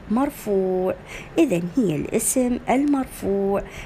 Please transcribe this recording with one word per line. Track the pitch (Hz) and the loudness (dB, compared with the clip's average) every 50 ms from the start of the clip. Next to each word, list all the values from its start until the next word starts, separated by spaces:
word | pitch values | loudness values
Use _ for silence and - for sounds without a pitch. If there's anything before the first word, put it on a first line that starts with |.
| - - | -4 -2
مرفوع. | 208 247 277 294 - - - 214 202 190 190 185 185 185 185 190 - - - - - - - - - 330 | 0 0 0 0 -2 -6 -2 0 2 2 2 2 0 0 0 0 -2 -4 -8 -14 -14 -14 -14 -4 2 2
إذن | 330 262 180 170 175 175 - | 4 4 4 0 0 0 0
هي | 269 226 175 151 | 2 2 2 2
الاسم | 143 - - - 220 - - - 262 247 247 247 - - - | 0 -2 -2 -2 0 0 2 2 2 2 2 0 -2 0 2
المرفوع | 220 269 285 294 285 269 262 - - - 190 190 196 196 196 196 196 190 - - - - - | 2 2 4 2 2 0 0 -4 -8 -6 -2 0 0 2 2 2 0 0 -2 -6 -10 -14 -14